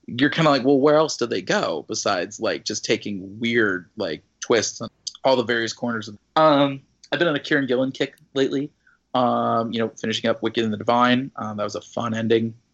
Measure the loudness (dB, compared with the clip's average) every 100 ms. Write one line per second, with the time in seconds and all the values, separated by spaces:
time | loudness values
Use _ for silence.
0 | -12 0 0 2 2 4 4 4 6 4
1 | 2 0 -4 -4 -2 -2 0 -4 -6 -6
2 | -2 -2 -4 -4 -4 -4 -6 -8 -2 -2
3 | -2 -10 -10 -6 -2 2 2 0 -8 -8
4 | -6 -6 _ _ 0 0 0 -8 -14 _
5 | -16 -4 0 2 2 -2 -4 -6 -6 -6
6 | -8 -16 _ 4 4 6 2 0 _ _
7 | -8 0 0 0 0 0 2 0 0 -2
8 | -6 -6 _ 0 0 0 -6 _ _ _
9 | _ 0 2 2 2 0 0 -2 -4 -4
10 | -6 -2 -2 0 -2 0 -2 -2 0 2
11 | 4 2 -2 -8 -10 -6 -6 -6 -8 -6
12 | -4 -2 2 2 2 -8 _